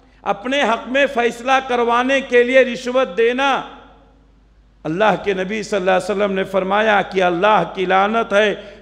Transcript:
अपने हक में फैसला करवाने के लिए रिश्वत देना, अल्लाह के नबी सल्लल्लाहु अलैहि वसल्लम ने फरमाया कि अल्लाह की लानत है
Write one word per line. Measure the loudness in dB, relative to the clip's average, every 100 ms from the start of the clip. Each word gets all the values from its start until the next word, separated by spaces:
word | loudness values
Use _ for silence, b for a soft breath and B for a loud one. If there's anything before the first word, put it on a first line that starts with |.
| b b -6
अपने | -6 -4 -2
हक | 0 -2 -2
में | 0 0
फैसला | 0 -2 -2 0 0
करवाने | 0 -2 0 0 0 -2
के | 2 2
लिए | 4 4
रिश्वत | 2 0 -4 -2 -2
देना, | 0 0 2 0 0 -4 -16 -20 -20 -20 _ _ _ _ _ _ _ -6
अल्लाह | 0 0 0
के | -2
नबी | -4 -4 -6
सल्लल्लाहु | -4 -2 0 0
अलैहि | 0
वसल्लम | -2 -2
ने | -2
फरमाया | -2 -2 0 0 2 2
कि | 0 0
अल्लाह | 0 2 4 4
की | 0 -4 0
लानत | 2 2 0 0
है | 2 2 -2 -10 -16